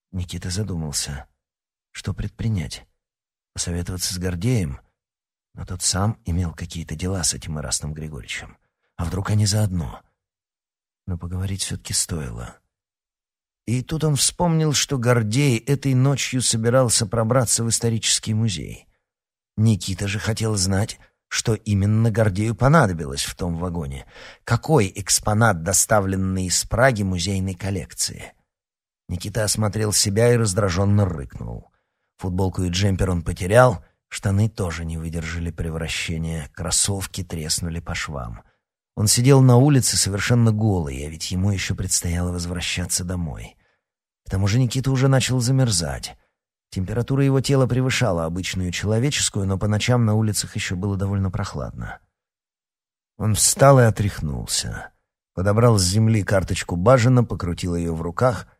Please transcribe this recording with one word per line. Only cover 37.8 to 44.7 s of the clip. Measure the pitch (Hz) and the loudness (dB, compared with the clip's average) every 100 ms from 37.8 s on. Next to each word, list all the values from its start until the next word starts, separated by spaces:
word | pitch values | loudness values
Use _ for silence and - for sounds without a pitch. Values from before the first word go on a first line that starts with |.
| - 87 | -8 -8
швам. | - 73 60 57 - _ _ _ _ - | -8 -8 -10 -14 -20 _ _ _ _ -2
Он | 107 | 0
сидел | - 127 139 | 4 6 8
на | 131 120 | 10 8
улице | 143 135 104 - | 8 4 2 0
совершенно | - 98 - 120 117 | -2 -2 0 4 4
голый, | 107 110 92 73 65 73 | 2 2 0 -2 -6 -10
а | |
ведь | 80 - | -10 -6
ему | 92 98 | -2 0
ещё | 98 - 90 | -2 -4 -4
предстояло | 90 - 87 87 90 | -2 -2 -2 -2 -2
возвращаться | 87 87 87 - - 85 - | -4 -6 -6 -6 -6 -4 -4
домой. | 90 90 82 55 55 _ _ _ _ _ _ _ - | -4 -4 -6 -8 -14 _ _ _ _ _ _ _ -6
К | |
тому | 95 98 | -2 0
же | 117 | 2
Никита | 123 | 2